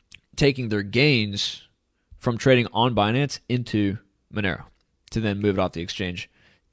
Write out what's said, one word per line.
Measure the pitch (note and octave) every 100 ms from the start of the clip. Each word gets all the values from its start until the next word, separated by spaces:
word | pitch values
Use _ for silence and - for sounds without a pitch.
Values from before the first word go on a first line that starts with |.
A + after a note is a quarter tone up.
| _ - _ -
taking | C#3+ C3+ A#2
their | G#2
gains | G2+ A#2 D3+ B2+ G#2 G2+ - - - _ _ _ _ -
from | - A#2
trading | C#3 B2+ A#2
on | G#2 B2
Binance | G#2+ G2+ B2 C#3+ - -
into | B2 A#2+ A2 G2+ G2+ - _ _
Monero | G2+ G2 - - _ _ _ -
to | A2+
then | A2 G2+
move | G#2 F#2+
it |
off | F#2
the | E2+
exchange | F2 - F2+ F2 - _ _ _ _